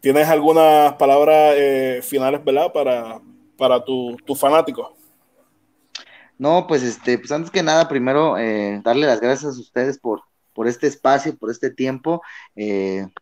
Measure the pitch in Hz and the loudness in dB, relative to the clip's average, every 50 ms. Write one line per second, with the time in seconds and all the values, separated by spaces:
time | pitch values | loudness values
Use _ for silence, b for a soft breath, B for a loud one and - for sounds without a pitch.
0 | - 135 135 147 151 156 165 156 147 151 160 160 160 156 151 151 147 147 139 - | 2 2 2 4 4 4 2 2 4 4 4 6 6 6 6 6 4 2 2 2
1 | 143 139 139 143 147 147 156 156 151 151 147 143 143 139 135 135 131 131 127 123 | 2 4 4 4 4 4 6 6 6 4 4 4 2 2 0 0 -2 -2 -4 -6
2 | 127 - 139 139 131 131 139 147 147 151 135 139 160 180 175 160 143 131 127 120 | -8 -6 -4 -2 -2 -2 -2 -2 -2 -2 0 0 0 -2 -2 -2 -2 -2 -2 -4
3 | 117 113 113 107 _ _ - _ _ _ _ _ 135 127 127 123 123 - 131 127 | -4 -10 -14 -18 _ _ -20 _ _ _ _ _ 0 2 2 0 0 -4 -6 -6
4 | 123 120 120 123 _ - 139 135 - 139 147 160 160 - 127 - - - _ _ | -6 -8 -10 -14 _ -10 -6 -2 0 2 2 2 0 0 -6 -12 -12 -14 _ _
5 | _ _ _ _ _ _ _ _ _ _ _ _ _ _ _ _ _ _ _ - | _ _ _ _ _ _ _ _ _ _ _ _ _ _ _ _ _ _ _ -20
6 | B B B B B B B _ 131 143 160 180 180 180 165 143 127 123 113 - | B B B B B B B _ -2 0 0 0 0 0 -2 -2 -2 -2 -8 -6
7 | - - 123 117 - - 147 151 165 165 _ 190 175 156 156 160 165 160 147 139 | -4 -2 -2 -2 -2 -6 -6 -6 -6 -4 _ -4 -2 2 2 2 2 2 0 -4
8 | 120 127 135 143 156 160 123 90 117 113 107 107 104 101 101 101 101 113 120 135 | -2 0 0 2 2 0 0 -2 -2 -4 -4 -4 -4 -4 -6 -4 -2 -2 0 0
9 | 151 147 123 110 110 123 135 135 147 151 135 123 113 _ _ 127 127 135 131 - | 2 0 0 0 0 -2 -2 -2 -4 -10 -12 -12 -16 _ _ -4 -4 -4 -6 -8
10 | _ 123 107 98 _ _ _ _ _ _ _ - 113 117 120 - - 147 135 - | _ -8 -8 -8 _ _ _ _ _ _ _ -6 -4 -4 -4 -2 -4 -4 -4 -2
11 | _ 135 139 139 139 156 139 - - 107 120 - - 131 - - 127 131 131 131 | _ 0 0 0 -2 -6 -10 -10 -10 -10 -10 -6 -6 -8 -6 -4 -6 -6 -6 -6
12 | 127 160 170 170 170 B B B B B _ - 104 107 101 98 95 95 95 95 | _ -6 -6 -6 -8 B B B B B _ -10 -8 -6 -4 -4 -4 -4 -6 -8
13 | 98 92 _ - | -10 -12 _ -20